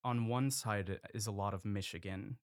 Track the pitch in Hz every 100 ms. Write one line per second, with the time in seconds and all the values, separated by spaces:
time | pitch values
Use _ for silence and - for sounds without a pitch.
0 | 127 120 113 123 135 131 113 104 95 95
1 | - 117 107 98 101 98 104 98 95 -
2 | 98 95 - 120